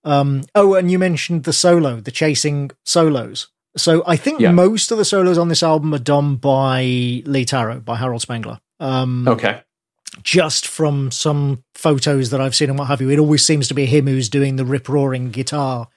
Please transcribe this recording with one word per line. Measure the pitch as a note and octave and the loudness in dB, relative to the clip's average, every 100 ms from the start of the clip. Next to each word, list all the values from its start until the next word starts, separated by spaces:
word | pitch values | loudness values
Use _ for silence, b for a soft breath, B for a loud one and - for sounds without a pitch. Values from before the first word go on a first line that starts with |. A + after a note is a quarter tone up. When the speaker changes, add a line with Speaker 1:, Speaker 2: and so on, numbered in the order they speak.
| D3+ | 0
Speaker 1:
Um, | C#3+ C#3+ C3+ C3+ G#3 | 2 2 -2 0 4
oh, | G3+ F#3+ | 4 4
and | F3+ | 2
you | F#3 | 2
mentioned | F#3 E3 - E3+ C#3 | 0 0 -2 -4 -2
the | |
solo, | - F3+ F3 D3 A#2 | 0 4 4 2 -2
the | G#2+ | -8
chasing | - D#3 C#3 D3+ C#3+ C#3 - - | -2 -2 0 -2 -2 -6 -10 -2
solos. | E3+ D#3+ C3+ A2+ - - _ _ - | 2 2 2 -4 -12 -14 _ _ -4
So | - E3 F3 | 2 2 2
I | E3 | 0
think | C#4 D4+ | 0 2
Speaker 2:
Yeah. | G#3+ | 4
Speaker 1:
most | F3 F#3 A3 - | 6 4 2 -2
of | A3+ | 0
the | G3 | 0
solos | G3 F#3 E3+ | 2 2 2
on | E3+ | 2
this | D#3+ | 0
album | E3 D#3 D3+ D3 | 2 2 0 -2
are | |
done | A#2+ C#3+ C#3+ C3+ | 0 2 2 0
by | C#3+ C3+ C3+ B2+ B2+ B2 B2 B2 C#3+ | 0 2 2 0 0 0 -2 -4 -4
Lee | C3+ A#2+ | -2 -2
Taro, | C3+ A2+ B2 | -2 -4 -6
by | A#2 A#2 | -8 -6
Harold | B2+ A#2 | -4 -6
Spengler. | - A#2 A2 A2 _ - | -6 -8 -10 -14 _ -10
Um, | C#3 C3 B2+ B2 B2 | -4 -2 -2 -2 0
Speaker 2:
Okay. | A2+ A2 - - _ _ _ - - | 0 0 -4 -10 _ _ _ -20 -12
Speaker 1:
just | - F3 D#3 - - | -2 0 0 -2 -6
from | - D#3 C#3+ C3+ | -2 -2 0 -4
some | - D#3 D3 C#3+ C3 _ - | -4 -2 0 0 -2 _ -4
photos | D#3+ C#3 D3+ C#3 B2 | 0 2 2 0 0
that | C3 | -2
I've | C3+ - | -2 0
seen | C#3+ | -2
and | C#3 | -2
what | C#3 | -2
have | C#3+ | -2
you, | C3 | 0
it | C#3+ | 2
always | D3+ D3+ - | 4 4 2
seems | D3+ B2+ | 0 0
to | C3+ | -2
be | C3+ | 2
him | D3 C3+ | 2 2
who's | C3 A#2 | 0 0
doing | C#3+ C#3 C3+ | 0 0 -2
the | B2+ | -2
rip-roaring | C3+ C3 C#3+ C#3 B2+ B2+ | -4 -2 0 0 -2 -6
guitar | A2+ B2+ D3 C3+ B2 A#2 | -8 -6 -4 -4 -4 -10